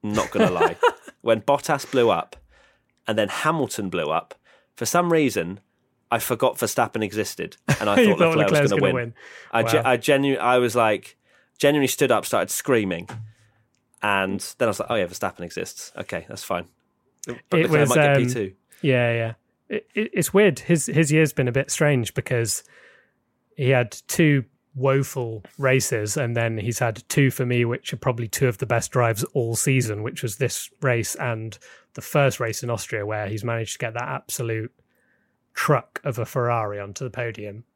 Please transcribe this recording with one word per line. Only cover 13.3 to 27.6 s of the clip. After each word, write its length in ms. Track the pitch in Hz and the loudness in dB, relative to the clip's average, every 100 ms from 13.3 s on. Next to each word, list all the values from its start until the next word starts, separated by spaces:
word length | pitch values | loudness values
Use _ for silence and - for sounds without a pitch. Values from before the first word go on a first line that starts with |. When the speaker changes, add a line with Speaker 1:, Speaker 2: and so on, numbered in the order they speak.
| _ _ _ _ _ _ _ | _ _ _ _ _ _ _
Speaker 1:
and 380 | 104 98 95 98 - - | 0 0 0 -4 -8 -2
then 100 | 120 | -2
I 20 | |
was 80 | 95 | 0
like, 100 | - | -2
"Oh 40 | |
yeah, 120 | 117 90 | -2 -2
Verstappen 340 | 87 98 - | -4 -8 -6
exists. 520 | 85 - 82 - - - | -12 -10 -10 -12 -16 -14
Okay, 280 | 95 82 - | -10 -10 -10
that's 160 | - | -16
fine." 220 | - 87 85 _ _ _ _ _ - 120 _ | -6 -8 -8 _ _ _ _ _ -14 -14 _
But 100 | 170 | 0
Speaker 2:
It 20 | |
Speaker 1:
Leclerc 160 | 165 151 | 2 4
Speaker 2:
was, 80 | 143 | 4
Speaker 1:
might 60 | 123 | 4
get 200 | 143 139 | 6 4
Speaker 2:
um, 60 | 127 | 2
Speaker 1:
P 60 | |
two. 200 | 127 95 - _ _ | -2 -6 -8 _ _
Speaker 2:
Yeah, 320 | 151 127 120 | 0 2 2
yeah. 200 | 117 113 117 _ _ _ | 0 -4 -8 _ _ _
It, 180 | - _ | -10 _
it, 160 | - 220 | -6 -4
it's 180 | - - | -2 2
weird. 280 | 196 208 143 | 4 4 2
His, 260 | - 170 - | 0 0 2
his 240 | 156 156 | 0 4
year's 200 | 156 156 | 4 4
been 160 | - 127 | 2 0
a 40 | |
bit 180 | 123 - | 0 -2
strange 440 | - 147 135 110 | 0 2 2 0
because 480 | - - 123 113 - _ - - _ _ _ _ _ _ - | -6 -4 -2 -2 -6 _ -20 -20 _ _ _ _ _ _ -4
he 140 | 131 | 2
had 220 | 131 120 - - | 2 0 -6 -8
two 380 | - 160 139 110 _ _ | 2 4 4 -2 _ _
woeful 680 | 131 135 139 131 135 117 110 - - | -2 2 2 0 -6 -6 -8 -14 -2
races, 580 | 135 131 - 117 107 156 | 4 4 2 -2 -2 -2
and 200 | 120 117 | -2 0
then 200 | 117 113 | -2 -2
he's 200 | 104 113 | -4 -2
had 280 | 120 107 - | -2 -2 -2
two 220 | - 135 | 4 4
for 140 | - | 2
me, 200 | 123 120 | 0 2